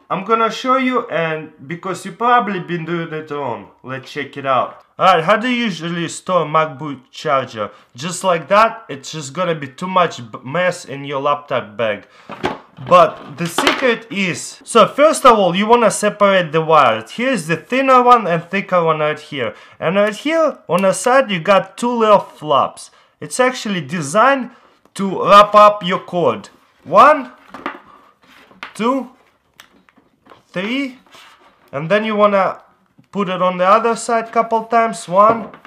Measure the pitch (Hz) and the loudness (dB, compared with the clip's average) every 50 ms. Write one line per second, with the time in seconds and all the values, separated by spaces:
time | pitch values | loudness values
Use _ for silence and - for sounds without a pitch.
0 | _ _ 151 180 190 202 226 226 226 220 - - - 254 254 269 262 254 254 240 | _ _ -8 -8 -2 -2 0 0 0 -2 -2 -4 -2 -2 0 0 0 0 -2 -2
1 | - - 143 160 165 160 160 156 156 143 - _ - 135 175 170 - 190 180 175 | -4 -4 -4 -4 -4 -2 -4 -6 -10 -14 -18 _ -14 -14 -14 -10 -8 -8 -8 -8
2 | - 196 170 - 226 240 247 247 233 202 202 180 160 147 175 170 160 160 170 170 | -10 -14 -10 -4 0 2 2 2 0 -2 -6 -8 -6 -6 -8 -8 -6 -6 -6 -6
3 | 165 156 156 156 156 - 147 143 143 127 113 107 - - _ _ _ 123 127 131 | -6 -8 -10 -12 -10 -10 -8 -8 -6 -6 -8 -8 -12 -18 _ _ _ -12 -12 -12
4 | 127 - - 147 139 127 - 147 131 139 135 123 110 - - - _ _ _ - | -12 -12 -10 -10 -10 -10 -12 -8 -2 0 0 0 0 -2 -6 -18 _ _ _ 0
5 | 151 185 185 165 156 170 208 214 214 254 247 240 240 226 180 151 156 170 175 170 | 4 4 4 4 4 2 0 0 0 -2 -2 -2 -2 -4 -6 -6 -8 -8 -6 -6
6 | 170 147 - - _ - 185 180 156 147 151 160 156 147 143 127 151 151 143 131 | -6 -6 -8 -12 _ -2 -2 -2 -2 0 0 -2 -2 -2 -6 -12 -12 -12 -12 -14
7 | _ _ _ - - 160 139 135 127 113 120 110 104 101 - - _ _ _ 127 | _ _ _ -10 -4 -2 -2 -2 -2 -4 -8 -8 -8 -8 -10 -18 _ _ _ -12
8 | 131 180 175 - - 190 175 170 151 131 190 208 220 226 220 - - - 147 147 | -10 -10 -10 -4 -2 -2 -2 -2 -2 0 2 2 2 2 0 -8 -14 -16 -16 -14
9 | - - - 156 147 131 135 170 185 170 165 151 143 131 131 - 180 185 185 185 | -14 -14 -12 -12 -12 -12 -8 -6 -4 -4 -4 -6 -8 -14 -12 -12 -10 -2 0 0
10 | 175 165 - - 123 110 104 - - 123 143 170 180 185 170 - - - 135 139 | 0 0 -2 -10 -16 -14 -16 -16 -14 -8 -6 -2 -2 -2 -4 -6 -12 -14 -14 -12
11 | 139 139 147 135 139 147 143 143 - - 143 123 104 104 104 104 117 110 104 101 | -10 -8 -6 -4 0 0 -2 -2 -4 -4 -4 -4 -4 -6 -6 -4 -4 -4 -4 -6
12 | - _ _ _ - _ - - - - - - - _ _ - 135 127 170 180 | -10 _ _ _ -20 _ -14 -8 -8 -8 -8 -8 -16 _ _ -18 0 4 6 6
13 | 165 156 - - - - 147 - 170 165 - - 262 294 302 - 277 247 226 220 | 6 4 2 -8 -18 -20 -10 -8 -8 -6 -4 -2 0 0 0 0 0 -2 -2 -2
14 | - - - 196 196 180 151 120 - - - - - - - 233 202 - - - | -6 -10 -6 -4 -4 -4 -4 -6 -10 -14 -18 -20 -16 0 4 4 4 4 4 2
15 | 285 320 294 - - 262 233 214 196 180 170 190 208 214 233 240 233 202 170 - | 4 4 4 6 6 6 6 6 4 0 0 0 2 4 4 4 4 2 0 0
16 | - 208 208 208 208 196 196 185 175 156 143 165 160 156 160 - 135 - 113 110 | -2 -4 0 2 2 2 2 2 0 0 -2 -2 2 4 4 6 6 4 2 0
17 | 107 - - - 240 262 269 202 151 156 165 160 - _ 240 262 269 269 262 254 | -4 -10 -8 -6 -4 -2 -2 -4 -2 -4 -4 -6 -4 _ -2 -2 2 4 4 4
18 | 247 247 247 233 214 175 170 170 165 - - 202 196 - 185 180 170 160 156 151 | 6 6 4 4 4 0 -2 -2 -4 -4 -6 -6 -4 0 0 2 2 2 0 0
19 | 151 151 151 147 - - 147 139 120 110 - - - - - _ - 156 185 202 | 0 -2 -2 -4 -10 -12 -8 -6 -6 -6 -8 -10 -20 -20 -14 _ -4 -2 0 2
20 | 208 214 214 - - 285 320 330 320 294 - - _ - 156 185 196 190 185 - | 0 0 -2 -4 -4 -2 0 0 0 0 -2 -6 _ -4 -2 0 2 0 0 0
21 | - 247 247 269 269 208 196 175 160 196 202 190 190 - - - - 240 247 233 | 0 2 2 2 2 0 -4 -4 2 2 2 2 2 -2 -10 -6 -4 -2 0 0
22 | 220 214 208 185 - - - - 147 151 143 131 110 85 - - - - _ _ | 4 4 4 4 4 -2 -16 -14 -4 0 2 2 2 0 -4 -12 -20 -20 _ _
23 | _ _ _ _ - 165 - - 254 247 247 247 - 214 202 180 151 127 156 185 | _ _ _ _ -16 -12 -2 0 0 0 0 -4 -6 -6 -6 -6 -6 -6 -8 -8
24 | 151 135 151 214 226 262 277 269 240 - - _ _ _ _ _ _ _ _ - | -8 -4 0 2 2 2 2 0 -4 -10 -14 _ _ _ _ _ _ _ _ -6
25 | 196 196 175 - - 156 196 202 208 208 - 208 208 208 208 208 175 175 185 180 | -6 -6 -4 -4 2 6 8 8 8 8 6 6 6 6 4 2 -4 -6 -6 -6
26 | 180 - - 180 165 127 110 104 101 - _ _ _ _ _ _ _ 127 151 196 | -6 -6 -4 0 0 0 0 -2 -8 -18 _ _ _ _ _ _ _ 0 4 6
27 | 240 285 302 285 254 247 - _ _ _ - - - - - - _ _ - - | 6 6 6 4 -2 -12 -18 _ _ _ -20 -16 -16 -16 -16 -16 _ _ -20 -20
28 | _ _ _ _ _ _ _ _ _ _ _ _ - - - - 208 240 269 269 | _ _ _ _ _ _ _ _ _ _ _ _ -20 -20 -10 -4 -2 -2 -2 -2
29 | 240 - _ _ _ _ _ _ _ _ _ _ - _ _ _ _ _ _ _ | -6 -10 _ _ _ _ _ _ _ _ _ _ -20 _ _ _ _ _ _ _
30 | _ _ _ _ _ _ - _ _ _ - 180 190 214 240 277 285 262 254 - | _ _ _ _ _ _ -20 _ _ _ -10 -8 -6 -6 -4 -6 -6 -6 -10 -16
31 | _ _ _ - - - - _ _ _ _ _ _ _ - 139 156 160 196 214 | _ _ _ -20 -20 -20 -20 _ _ _ _ _ _ _ -10 -8 -2 0 0 0
32 | 220 220 214 208 208 208 202 196 190 156 - - _ _ _ _ _ _ _ _ | 0 -2 0 2 2 2 2 2 0 0 -4 -8 _ _ _ _ _ _ _ _
33 | _ _ - 190 202 175 185 175 180 185 180 180 180 185 202 226 226 233 233 - | _ _ -6 -6 -4 -4 -2 -2 -2 -2 0 0 2 4 4 4 2 0 -2 -2
34 | - - 240 226 226 233 - 233 226 233 233 226 220 226 - 233 226 226 220 - | -4 -2 -2 -2 -2 -2 -2 -2 -2 0 -2 -4 -2 0 0 2 2 0 -4 -8
35 | - - 170 190 208 220 226 226 - - - - _ | -10 -2 4 4 4 4 4 0 -4 -12 -18 -20 _